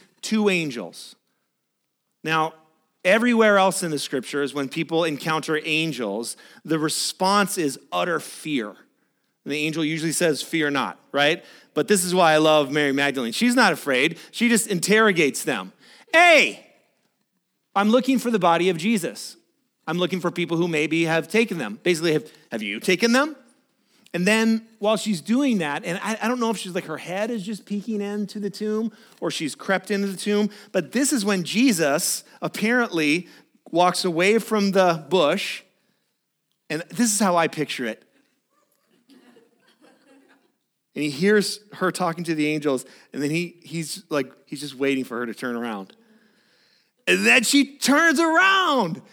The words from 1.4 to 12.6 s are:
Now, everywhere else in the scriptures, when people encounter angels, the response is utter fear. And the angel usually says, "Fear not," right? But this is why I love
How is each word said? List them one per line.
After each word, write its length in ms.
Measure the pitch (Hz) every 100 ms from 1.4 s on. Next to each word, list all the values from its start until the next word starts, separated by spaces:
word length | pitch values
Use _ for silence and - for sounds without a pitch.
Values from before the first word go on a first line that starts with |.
| _ _ _ _ _ _ _ _
Now, 320 | 156 160 160 - _ _ _ _
everywhere 540 | 180 214 240 233 220 202
else 240 | 190 -
in 80 | 175
the 80 | 147
scriptures, 560 | - 135 113 147 143
when 140 | 139 135
people 360 | 160 151 160
encounter 560 | 170 143 165 156 - 151
angels, 720 | 160 156 160 123 110 101 117 - - -
the 140 | 165 160
response 800 | 156 - - - 185 202 196 196
is 200 | 151 131 -
utter 260 | 180 180 160
fear. 480 | - - 160 143 104 92 _ _ _ _ _ _
And 80 | -
the 60 | 147
angel 260 | 156 160
usually 280 | 151 160 160
says, 280 | 143 170 135
"Fear 300 | - 165 151
not," 280 | 143 107 - _
right? 320 | 139 143 170 - - _
But 140 | - 147
this 160 | 202
is 100 | 180
why 180 | 185 165
I 60 | 156
love 320 | 156 156